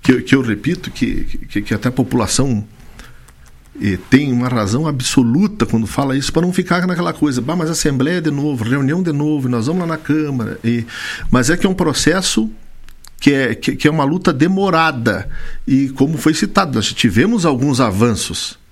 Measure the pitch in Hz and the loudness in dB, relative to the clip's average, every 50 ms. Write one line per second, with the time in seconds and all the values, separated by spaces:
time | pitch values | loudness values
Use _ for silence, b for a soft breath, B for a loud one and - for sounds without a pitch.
0 | - - 131 123 - - - 139 131 117 107 101 - 151 175 - - - - - | 6 4 4 4 4 2 2 2 4 2 -2 -2 -2 -2 -4 -2 -6 -12 -4 -4
1 | - 110 104 - - - - - - - - 104 104 - 117 101 - 127 127 - | -2 -2 0 0 0 0 -2 -4 -4 -4 -6 -6 -2 -2 -4 -2 -2 -2 0 0
2 | 127 - - 127 113 110 - - 131 143 123 104 104 - B B B B B B | -2 0 0 0 0 0 2 0 2 2 2 0 -2 -6 B B B B B B
3 | B B B B B B B B B B B - - - - 294 247 104 95 - | B B B B B B B B B B B -20 -20 -20 -12 -4 -2 -2 -2 -2
4 | - - - 131 147 143 127 120 123 127 123 120 107 98 107 131 160 156 147 127 | -2 4 4 4 4 4 2 2 2 2 2 2 2 2 2 0 0 0 -2 -2
5 | 131 - - - 127 117 117 151 202 208 214 - 123 - - 113 113 107 - - | -2 2 4 4 4 4 4 4 2 2 2 0 -2 0 2 0 0 0 -2 -2
6 | 139 139 131 139 135 - - 160 165 180 180 - 180 - 175 180 180 185 180 165 | -2 0 0 -2 -2 0 0 2 0 2 0 0 0 2 2 0 2 0 0 0
7 | 175 170 160 - - 151 135 123 113 127 165 180 165 156 170 156 - 156 139 127 | -2 -2 -2 0 0 0 0 0 -2 -2 -2 -2 -2 -2 -2 0 0 0 2 2
8 | 127 147 175 180 165 156 143 139 139 151 143 120 110 113 127 143 139 131 147 180 | 2 2 0 0 0 -2 -2 0 -2 -2 -2 -2 -2 0 0 0 2 0 0 0
9 | 190 170 151 143 147 151 151 147 131 127 123 120 110 131 165 185 175 165 160 151 | 0 0 0 0 0 0 0 0 0 0 0 0 0 0 0 -2 -2 -2 -4 -6
10 | - - 147 156 151 147 139 127 113 104 98 - - 117 120 120 113 117 B B | -2 0 0 0 0 0 -2 -2 -4 -4 -6 -4 -2 0 0 0 -2 -6 B B
11 | B B B B B B - 123 127 117 160 175 - 196 190 185 185 160 139 - | B B B B B B 4 4 4 4 2 2 2 0 2 2 0 0 0 2
12 | - - 160 190 185 - - - - 220 - - - - - - - - - - | 2 2 2 2 0 0 0 0 0 -2 -4 -10 -16 -18 -18 -16 -16 -16 -18 -18
13 | - - - - - - 143 135 135 120 107 - - - - - - 151 151 160 | -20 -20 -16 -12 -6 -4 -2 0 0 -2 -4 -4 -4 -6 -6 0 -2 0 0 0
14 | 139 135 156 185 180 - 165 127 147 175 185 190 196 196 175 160 165 160 151 123 | 0 0 -2 -2 -2 -2 0 0 0 0 0 0 0 0 2 2 0 0 -2 -2
15 | 113 120 101 85 - B B B B B B B B - - 135 139 135 135 - | -2 -2 -2 -2 -4 B B B B B B B B 0 2 2 2 0 0 0
16 | - 156 165 147 - 156 156 151 - - - - 196 165 131 113 104 - - - | 0 0 0 0 0 0 0 2 -2 0 0 0 0 0 0 -2 -2 -2 -2 0
17 | - 120 92 110 143 202 233 226 170 170 143 120 123 147 139 117 131 113 95 95 | 0 2 4 4 2 4 2 2 2 2 2 2 2 0 2 2 2 2 2 2
18 | 113 120 110 - - - 85 - - - - - - - | 2 2 2 0 -4 -6 -6 -8 -8 -8 -10 -14 -20 -20